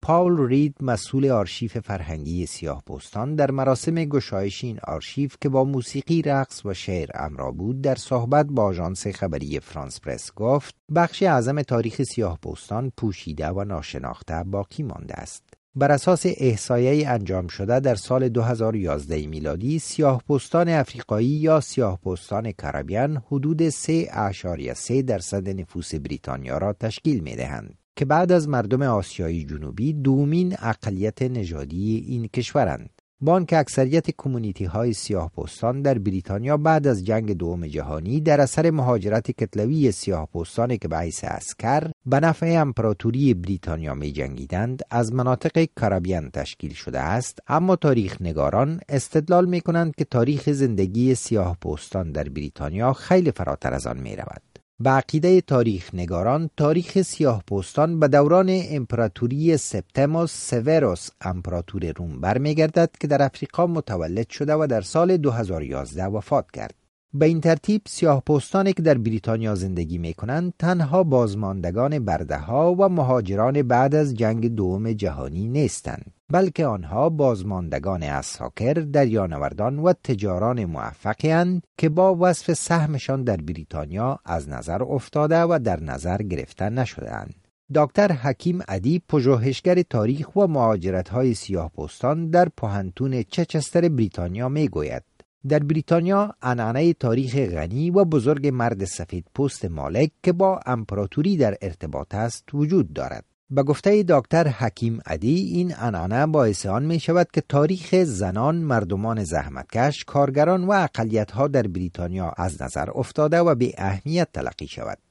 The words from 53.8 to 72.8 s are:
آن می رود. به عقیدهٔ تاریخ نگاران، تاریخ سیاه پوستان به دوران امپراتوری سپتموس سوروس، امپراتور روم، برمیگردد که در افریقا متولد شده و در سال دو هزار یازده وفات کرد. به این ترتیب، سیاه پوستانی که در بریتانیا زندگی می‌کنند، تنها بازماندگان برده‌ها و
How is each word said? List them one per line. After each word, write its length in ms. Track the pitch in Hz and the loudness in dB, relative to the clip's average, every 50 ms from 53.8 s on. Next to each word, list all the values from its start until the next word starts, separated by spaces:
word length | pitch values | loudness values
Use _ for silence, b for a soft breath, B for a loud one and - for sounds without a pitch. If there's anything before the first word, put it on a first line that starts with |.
| - | -4
آن 100 | 60 60 | -6 -8
می 180 | 64 65 - 101 | -8 -8 -10 -10
رود. 260 | - - - - - _ _ _ - _ _ _ _ 113 | -10 -12 -12 -14 -16 _ _ _ -20 _ _ _ _ 2
به 60 | 131 | 4
عقیدهٔ 520 | 131 135 - - - 156 151 180 185 185 | 4 4 2 2 -2 2 4 6 6 6
تاریخ 480 | 175 - 143 127 120 113 101 90 82 - - | 6 4 2 4 4 4 0 -2 -6 -8 -8
نگاران، 560 | 90 87 82 90 85 92 113 131 151 165 156 _ | -6 -4 -2 -2 0 2 2 2 0 -2 -4 _
تاریخ 440 | - 151 147 160 175 175 - - 196 | 2 2 4 4 2 0 0 0 0
سیاه 420 | 185 - - - 156 135 117 101 - | 0 0 0 2 2 2 2 0 -2
پوستان 520 | - 101 98 90 - - - 151 165 170 160 | -4 -4 -4 -4 -2 0 2 2 2 4 2
به 80 | 151 | 4
دوران 400 | 139 135 143 143 147 165 185 190 185 | 6 6 6 6 8 6 6 6 4
امپراتوری 1080 | 185 190 175 - 151 143 123 - - 117 117 107 - - 117 120 131 143 156 165 160 | 2 0 -2 -4 -4 -6 -4 -2 0 0 0 0 0 -2 -2 -2 0 2 2 4 4
سپتموس 760 | 147 - - - 101 87 _ _ - 135 147 156 165 170 160 | 2 0 -2 -6 -6 -6 _ _ 2 2 2 2 0 0 -2
سوروس، 800 | - - - - - 117 113 143 160 160 147 107 87 85 - - _ _ | -4 -8 -6 -2 -2 0 2 4 4 4 4 4 0 -2 -6 -14 _ _
امپراتور 720 | - 95 90 90 87 95 90 87 87 - - 95 85 82 | -6 -6 -4 -4 -4 -4 -4 -4 -6 -4 -6 -4 -4 -4
روم، 300 | 76 - 87 82 73 64 | -4 -6 -8 -8 -6 -4
برمیگردد 680 | 73 92 107 127 139 151 151 156 156 156 - 175 170 165 _ _ | 0 0 2 2 2 0 2 2 2 2 4 2 2 2 _ _
که 80 | - | -2
در 140 | 147 143 139 | 0 2 4
افریقا 460 | 143 139 - - - - - - 175 | 2 2 0 -6 -12 -6 0 0 0
متولد 600 | 175 170 160 - - 107 90 80 80 90 107 120 _ | 2 2 -2 -4 -4 -4 -2 -2 -2 -2 -2 -4 _
شده 240 | - - 151 143 151 | -4 -4 0 0 2
و 140 | 156 156 143 | 2 2 2
در 120 | 120 110 | 0 0
سال 360 | 98 - - 160 170 180 185 | -2 0 2 2 4 4 4
دو 140 | 175 143 143 | 4 4 2
هزار 320 | 117 117 113 92 90 80 76 | 0 0 -2 -2 -2 -4 -4
یازده 420 | 64 65 67 69 64 71 85 92 | -4 -6 -6 -6 -6 -6 -6 -4
وفات 460 | 98 101 107 98 - 147 131 - _ | -4 -4 -4 -2 0 0 0 0 _
کرد. 240 | - - 52 - - _ _ _ _ _ _ _ - | -10 -12 -12 -12 -14 _ _ _ _ _ _ _ 0
به 120 | 143 156 | 4 4
این 160 | 156 170 160 | 4 4 4
ترتیب، 400 | 151 170 165 160 - - 208 214 _ | 4 4 2 4 2 0 0 0 _
سیاه 360 | - - - - 160 139 131 - | -6 -4 2 4 4 4 4 4
پوستانی 480 | - 151 143 - - - 190 196 196 185 | 2 2 2 2 0 0 2 2 2 2
که 80 | - | 2
در 160 | 165 160 143 | 4 4 4
بریتانیا 580 | 123 110 113 110 110 - 117 113 113 113 110 104 | 4 2 0 -2 -2 0 0 0 0 0 0 0
زندگی 420 | 92 92 95 92 87 85 78 87 | 0 -2 -2 -2 -2 -2 -2 -2
می‌کنند، 560 | 85 85 82 82 - - 107 131 160 175 180 - _ | -4 -4 -4 -6 -6 -4 -4 -2 -2 -2 -4 -4 _
تنها 440 | 165 170 185 175 160 135 156 185 190 | 0 0 2 2 2 2 4 4 4
بازماندگان 960 | 160 135 127 120 107 98 107 107 95 98 95 85 87 87 110 123 143 151 147 | 6 6 4 4 4 0 -2 -4 -4 -4 -2 -4 -2 0 0 0 0 0 -2
برده‌ها 760 | 117 98 82 78 85 71 76 71 76 85 117 139 160 175 180 | 0 0 0 -2 -2 -4 -4 -6 -4 -2 0 2 4 4 4
و 100 | 180 | 4